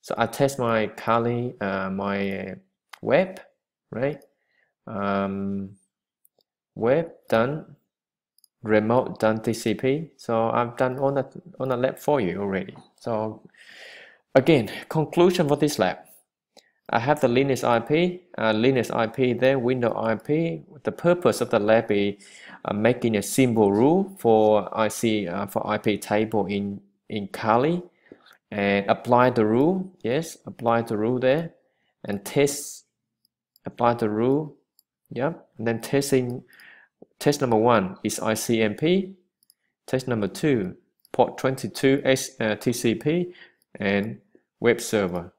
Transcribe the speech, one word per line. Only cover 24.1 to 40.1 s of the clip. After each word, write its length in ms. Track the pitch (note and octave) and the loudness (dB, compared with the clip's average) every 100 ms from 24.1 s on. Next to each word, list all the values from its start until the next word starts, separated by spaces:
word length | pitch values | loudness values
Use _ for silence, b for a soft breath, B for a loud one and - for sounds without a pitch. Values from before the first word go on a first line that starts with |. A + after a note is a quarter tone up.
| - | -2
for 500 | A#2 A2 G#2+ G#2+ G2+ - | 4 6 6 4 0 -2
I 120 | G#2+ | -2
C, 380 | - A#2 G#2+ F#2 | 0 0 0 -2
uh, 200 | F#2 G2+ | -6 -6
for 180 | A2+ - | -6 -4
I 120 | G#2+ | -2
P 200 | A2+ G#2 | 0 -2
table 480 | - G#2+ A2 A2 F#2+ | 0 0 0 -2 -2
in, 360 | G2+ G2+ G2+ _ _ _ | -4 -4 -8 _ _ _
in 220 | G#2+ G2 | -10 -8
Kali, 520 | - A2+ A#2 D3 F3 - B B B B B _ | -6 0 2 2 -2 -8 B B B B B _
and 340 | G#2 G2+ G2+ G2+ | -2 0 0 0
apply 400 | A2 - B2 B2+ | -2 2 4 4
the 160 | A#2 G#2+ | 4 2
rule. 480 | A2+ D3+ F#3+ F#3+ _ | 2 2 0 -6 _
Yes, 340 | A2 C3+ E3 - - | -4 -4 -4 -14 -18
apply 360 | - A#2 A#2 | -4 0 0
the 160 | A2+ G#2+ | 0 -2
rule 220 | A2 B2+ | -2 0
there, 340 | B2+ D3 E3 _ _ _ _ _ | 2 0 -2 _ _ _ _ _
and 200 | - G2+ - | -10 -8 -4
test, 580 | C#3+ C#3+ C#3+ - - _ _ _ _ _ _ _ _ - | 0 0 0 -12 -18 _ _ _ _ _ _ _ _ -16
apply 280 | - A#2+ | 0 0
the 160 | A#2 A2 | 2 -2
rule. 460 | G#2+ B2 C#3 D3 - _ _ _ _ _ | 0 0 0 -4 -14 _ _ _ _ _
Yep, 380 | B2 C#3 E3 _ - | -6 -6 -6 _ -6
and 100 | A2+ | -4
then 120 | A2+ | -4
testing, 640 | - C#3 C#3 C3+ B2 B2+ - B B B B _ - _ | -2 -2 2 0 0 -8 -12 B B B B _ -20 _
test 220 | D3 C#3+ | 0 0
number 180 | C3 A2 | 2 4
one 400 | A#2 A2+ F#2 F#2+ | 6 4 2 -6
is 160 | G#2+ - | -6 -4
I 140 | A2 | -2
C 280 | G#2+ - A#2 | -2 0 0
M 140 | G#2+ G#2 | 0 0
P. 380 | D#3 F#3 F#3+ - _ _ _ _ _ _ - | 0 0 -2 -14 _ _ _ _ _ _ -6
Test 200 | C3 | -4
number 180 | B2+ | -2